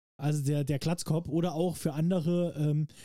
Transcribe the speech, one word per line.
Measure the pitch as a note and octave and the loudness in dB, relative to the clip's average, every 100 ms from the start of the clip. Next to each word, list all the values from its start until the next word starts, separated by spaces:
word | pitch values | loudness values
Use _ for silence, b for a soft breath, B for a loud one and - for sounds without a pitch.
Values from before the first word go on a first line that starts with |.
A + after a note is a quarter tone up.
| _ - | _ -4
Also | D3 D3+ | -2 0
der, | C#3 D3 | 0 0
der | C#3+ C#3+ | 0 0
Glatzkopf | D#3+ F3 - D#3 D#3+ | 0 -2 0 -2 0
oder | D#3+ F3 | 0 0
auch | D#3 F3+ D#3 | 0 0 0
für | E3 | -2
andere, | C#3+ E3 F#3 D#3 F3 E3+ D3+ | 0 2 2 2 2 0 0
ähm, | D3+ D3+ D3+ B | 0 2 -2 B